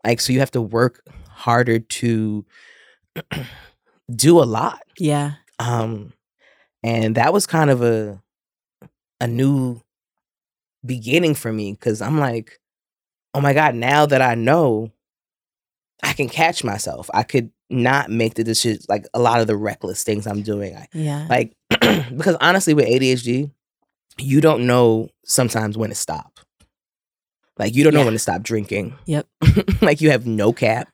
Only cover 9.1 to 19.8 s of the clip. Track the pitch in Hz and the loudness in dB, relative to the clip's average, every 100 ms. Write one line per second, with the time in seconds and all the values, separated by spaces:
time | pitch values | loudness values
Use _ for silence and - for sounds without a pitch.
9.1 | _ 120 117 135 139 127 120 _ _ _ | _ -4 0 2 2 -2 -6 _ _ _
10.1 | _ _ _ _ _ _ _ 123 127 110 | _ _ _ _ _ _ _ -10 -8 0
11.1 | 160 170 143 117 110 101 104 120 107 101 | 2 2 -2 -4 -6 -8 -4 -4 -4 -2
12.1 | 156 135 117 110 _ _ _ _ _ _ | 0 0 -4 -10 _ _ _ _ _ _
13.1 | _ _ 139 143 139 151 120 120 147 147 | _ _ -2 2 2 2 0 0 2 4
14.1 | 135 127 117 117 165 147 110 113 _ _ | 4 2 2 2 2 2 0 -4 _ _
15.1 | _ _ _ _ _ _ _ _ _ 143 | _ _ _ _ _ _ _ _ _ -6
16.1 | 143 131 - 165 175 123 101 - 64 - | -4 -6 0 0 0 -6 -6 -8 -10 -4
17.1 | 101 113 139 117 _ _ 127 123 139 113 | -4 0 -2 -4 _ _ 0 2 0 0
18.1 | 113 113 113 113 110 120 104 - 101 - | -2 -2 -2 -2 0 -2 -4 -4 -6 -4
19.1 | 120 120 117 110 104 104 101 | 0 2 2 2 -2 -4 -6